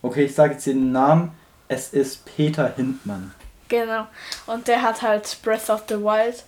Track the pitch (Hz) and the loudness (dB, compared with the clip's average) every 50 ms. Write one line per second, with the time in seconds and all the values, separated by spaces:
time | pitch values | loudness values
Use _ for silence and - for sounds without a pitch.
0 | - 123 117 143 143 139 - - 151 147 147 - - 139 135 135 131 131 127 127 | -4 -4 0 2 0 2 6 4 4 4 4 -2 -4 -2 0 2 2 2 2 4
1 | 135 139 156 165 175 170 - - - _ _ _ _ _ 127 131 - - - 143 | 4 6 6 4 4 0 -8 -14 -20 _ _ _ _ _ -6 -6 -6 -2 0 0
2 | 135 135 - - - - - - 151 151 156 - 139 120 - - 131 131 131 - | 0 0 -4 -14 -18 -18 -2 0 0 0 2 0 -2 -2 0 -2 -4 -4 -4 -6
3 | - 104 101 95 92 92 - - - - - - - - - 233 233 226 220 226 | -8 -8 -8 -8 -10 -14 -16 -18 -20 -20 -20 -20 -8 -2 -2 -2 0 -2 -4 -6
4 | 220 220 - - - - - - - - 226 233 240 - 240 233 247 226 226 226 | -6 -8 -14 -18 -14 -12 -14 -12 -8 -8 -8 -6 0 0 2 2 2 0 -2 0
5 | 247 226 214 208 208 - - - - 226 220 220 220 - 214 214 214 - 220 208 | 0 0 0 0 0 -6 -12 -6 -2 -2 -2 -2 0 -2 -2 -2 -2 -4 -4 -2
6 | 208 214 214 220 220 233 240 240 - | 0 2 2 2 2 0 -2 -6 -14